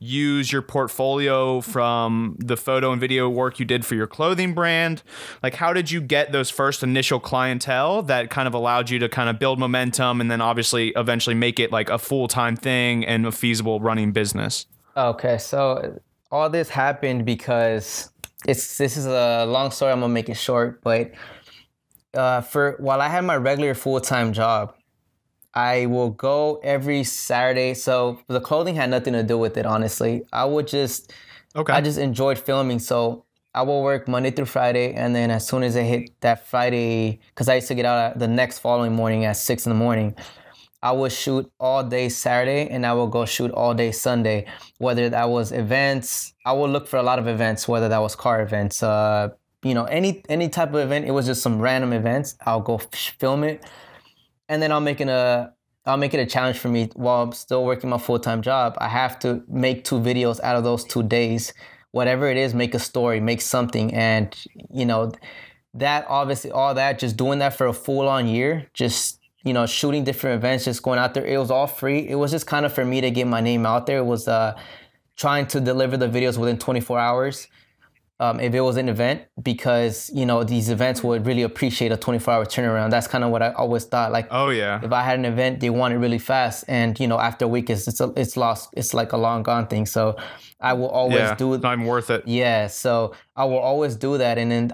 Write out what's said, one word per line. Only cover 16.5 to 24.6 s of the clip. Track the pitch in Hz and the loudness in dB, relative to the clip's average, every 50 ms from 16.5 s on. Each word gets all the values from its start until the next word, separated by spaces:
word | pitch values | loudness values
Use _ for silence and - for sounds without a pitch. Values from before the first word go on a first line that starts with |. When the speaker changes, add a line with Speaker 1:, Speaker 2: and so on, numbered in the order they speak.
| 156 170 160 | 0 -2 -2
Speaker 2:
happened | - - 139 131 143 139 143 - 135 127 123 113 | -2 0 0 0 0 0 0 -2 -2 0 0 0
because | 120 117 113 - - 123 117 117 113 110 110 101 - - - - - _ _ - - _ - - | -2 -2 -4 -2 -2 0 2 2 2 2 0 -4 -6 -10 -10 -10 -12 _ _ -20 -20 _ -6 -2
it's, | - 131 127 - - - - | -2 -2 -2 -2 -6 -4 -2
this | 143 131 113 | -2 -2 -2
is | 151 135 | -2 -2
a | 131 131 123 120 120 117 117 117 | 0 2 2 2 2 2 2 0
long | 117 120 131 139 135 | 2 0 0 0 -2
story, | - - 139 135 | -2 0 2 2
I'm | 131 123 | 2 2
gonna | 123 120 | 2 0
make | 120 117 113 | 0 0 -2
it | 120 113 | -4 -6
short, | - - - 127 120 120 120 120 - | -6 -2 0 2 2 2 0 -2 -4
but, | - 117 113 113 117 117 - - - - - - - - - - _ _ _ _ _ _ _ _ _ _ - | 0 2 2 2 0 -4 -8 -18 -20 -20 -20 -20 -20 -20 -20 -20 _ _ _ _ _ _ _ _ _ _ -2
uh, | 131 131 127 127 123 | 0 2 2 2 0
for, | 120 - - 147 143 143 131 - | -2 -2 0 2 2 0 0 -2
while | 135 135 135 135 | -2 0 2 2
I | 143 | 2
had | 147 165 180 180 | 2 0 0 0
my | 180 160 | 0 0
regular | 135 123 135 143 143 147 143 131 | 2 2 2 2 2 0 0 -2
full-time | - - 139 135 131 127 - 131 123 117 113 104 | -2 -2 0 0 0 0 0 0 2 2 0 0
job, | 110 113 117 113 107 | 0 2 2 2 0